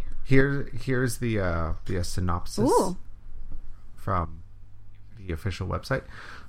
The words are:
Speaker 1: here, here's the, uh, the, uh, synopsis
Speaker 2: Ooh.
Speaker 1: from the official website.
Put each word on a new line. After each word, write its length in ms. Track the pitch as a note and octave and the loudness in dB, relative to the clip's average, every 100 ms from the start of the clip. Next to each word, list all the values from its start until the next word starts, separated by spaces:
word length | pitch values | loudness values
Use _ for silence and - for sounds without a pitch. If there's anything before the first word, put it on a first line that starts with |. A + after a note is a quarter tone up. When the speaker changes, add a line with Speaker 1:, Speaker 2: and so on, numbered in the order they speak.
| - - | 0 2
Speaker 1:
here, 440 | - C3+ C#3 C#3 - A2+ | 8 8 8 4 -2 -2
here's 360 | C3 B2 B2+ - | 0 2 0 0
the, 200 | A#2+ G#2+ | 0 2
uh, 320 | F2+ E2 E2 E2+ - | 2 2 0 -2 0
the, 120 | F2+ | 0
uh, 20 | |
synopsis 680 | E2+ - F2+ F2 - G#3 C4 | 0 2 2 2 0 2 4
Speaker 2:
Ooh. 260 | A#4 - F#3 - - - - - - - - - | 4 4 0 -6 -10 -8 -6 -2 -2 -2 -6 -10
Speaker 1:
from 480 | - G#2 F#2 E2 E2 - - - - - - - G#2+ | -6 -2 0 0 -6 -14 -16 -14 -12 -12 -12 -14 -12
the 140 | F2+ | -6
official 360 | F#2+ G2 - F#2 | -4 -4 -4 -4
website. 340 | F2+ - C3+ - - - - | -6 -4 -4 -6 -14 -12 -14